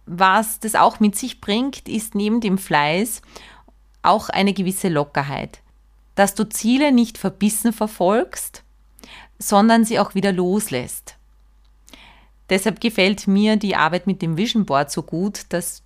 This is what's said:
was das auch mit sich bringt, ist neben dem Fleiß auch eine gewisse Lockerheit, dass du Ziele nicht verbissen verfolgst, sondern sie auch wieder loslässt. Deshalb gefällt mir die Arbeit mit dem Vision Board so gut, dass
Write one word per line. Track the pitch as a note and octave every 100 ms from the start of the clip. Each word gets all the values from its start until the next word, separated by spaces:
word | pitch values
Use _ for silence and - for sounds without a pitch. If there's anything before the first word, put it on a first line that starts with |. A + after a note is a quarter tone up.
was | - F3 F#3+ G3 A3 -
das | A3
auch | - F#3+ -
mit | G#3+ G3+
sich | B3+ -
bringt, | - G#3 C4+ - -
ist | A3 -
neben | G3+ G#3 A#3
dem | A3 F#3+
Fleiß | - D#3 D3 E3+ A3+ - - - - - _ _ _ _
auch | - G#3 -
eine | - G3
gewisse | G3 F3+ F#3 -
Lockerheit, | D3+ D3 D3 C#3+ C#3 - - _ _ _ _ _
dass | - G3
du | - G#3+
Ziele | - A3 B3+ D4
nicht | B3 A3+ -
verbissen | F#3+ - G#3 G#3+ A#3+
verfolgst, | A3 G#3+ - F3+ G#3+ F#4 - - - _ _ _ _ - - - -
sondern | - G3+ A3 A#3
sie | A3 A#3
auch | G3
wieder | F#3+ G3
loslässt. | F#3 F3+ G3+ G#3 B2 B2+ - - - _ _ _ _ _ _ _ - - - _ _ -
Deshalb | F#3+ G#3+ F3
gefällt | A#3 A3+ F#3+ G3+ -
mir | G3 G#3+ G#3+
die | G3+ -
Arbeit | D#3 F3+ F#3
mit | F#3
dem | E3 D#3+
Vision | A#3 A3+ F#3+
Board | C#3 D3
so | -
gut, | D#3 D#3+ G3+ - -
dass | F3 F3 -